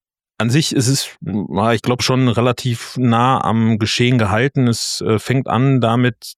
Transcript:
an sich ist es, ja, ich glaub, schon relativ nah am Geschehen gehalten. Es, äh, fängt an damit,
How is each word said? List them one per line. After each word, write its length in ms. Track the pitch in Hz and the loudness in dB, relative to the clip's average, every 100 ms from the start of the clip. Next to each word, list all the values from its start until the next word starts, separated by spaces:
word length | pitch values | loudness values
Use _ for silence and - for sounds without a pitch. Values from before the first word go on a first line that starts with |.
| _ _ _ - | _ _ _ -4
an 120 | 113 | 0
sich 260 | 143 - - | 2 0 0
ist 140 | 123 | 0
es, 280 | 139 - - | -2 -4 -12
ja, 500 | - 101 82 92 110 | -6 -6 -4 -2 0
ich 100 | 117 | 0
glaub, 220 | - 123 | 0 -2
schon 240 | - 131 127 | 0 2 2
relativ 720 | 113 123 120 127 117 - 131 | 2 0 0 -4 -6 -8 -2
nah 420 | 123 117 127 127 | 2 2 2 2
am 380 | - 110 113 110 | 0 0 2 0
Geschehen 380 | 107 - 123 127 | -2 0 2 2
gehalten. 500 | 104 107 139 - 123 | 2 0 0 2 0
Es, 320 | 113 - - | 0 -4 -6
äh, 180 | - 107 | -2 -2
fängt 300 | - 127 - | 0 -2 0
an 320 | 113 139 131 | 0 2 2
damit, 540 | 113 120 123 - - | 2 2 0 -2 -16